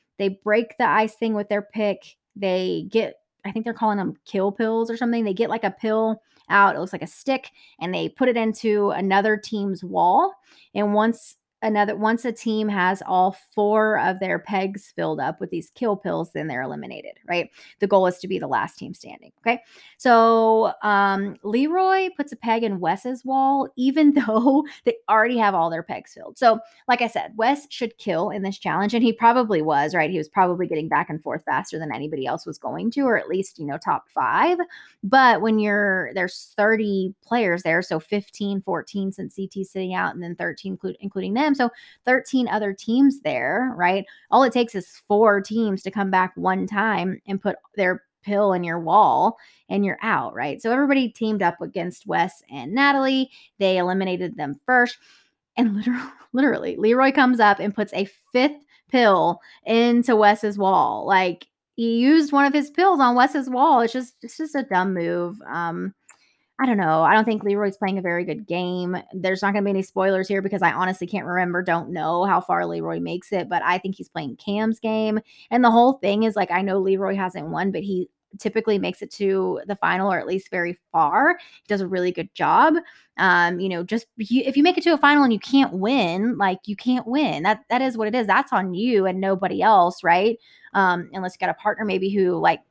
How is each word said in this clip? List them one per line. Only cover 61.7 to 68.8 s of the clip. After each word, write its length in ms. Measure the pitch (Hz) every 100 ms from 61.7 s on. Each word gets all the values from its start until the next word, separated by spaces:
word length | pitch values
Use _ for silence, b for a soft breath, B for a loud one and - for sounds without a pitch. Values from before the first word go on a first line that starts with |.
| -
he 220 | 233 233
used 340 | 254 320 294
one 140 | 277 277
of 80 |
his 160 | 294 285
pills 300 | - 381 339
on 160 | 254 240
Wes's 340 | 262 302 254
wall. 320 | 247 302 269
It's 120 | 233
just, 220 | 254 247 -
it's 160 | 240 -
just 180 | 311 277
a 80 |
dumb 300 | 269 185 185
move. 480 | 185 170 175 175 208 -
Um, 480 | 151 170 170 185 - b b b b b -
I 80 | 254
don't 120 | 214
know. 260 | 170 160
I 100 | 160
don't 120 | 214 220
think 180 | 214
Leroy's 320 | 208 202 208 196
playing 220 | 196 190
a 40 |
very 220 | 180 175
good 240 | 175 151 -
game. 480 | 175 180 180